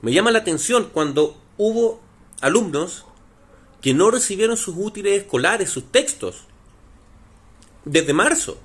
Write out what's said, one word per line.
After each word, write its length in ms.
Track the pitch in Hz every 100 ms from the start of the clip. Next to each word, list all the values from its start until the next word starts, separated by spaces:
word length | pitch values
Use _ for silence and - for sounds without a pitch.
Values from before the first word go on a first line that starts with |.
Me 120 | 110
llama 180 | 143 226
la 80 | 226
atención 500 | 220 156 - 240 190
cuando 440 | 156 147 139 147 - - -
hubo 420 | 214 220 233 - - _ - -
alumnos 680 | 135 196 202 143 175 - - - - _ - - - -
que 120 | 131
no 160 | 135 202
recibieron 460 | 240 - 196 220 226
sus 180 | - 170
útiles 440 | 208 208 196 202
escolares, 480 | 196 127 151 220 185
sus 220 | - -
textos, 540 | 254 269 - 92 - - - - - - - - - - - - - - -
desde 300 | 151 151 139
marzo, 440 | 147 247 330 - -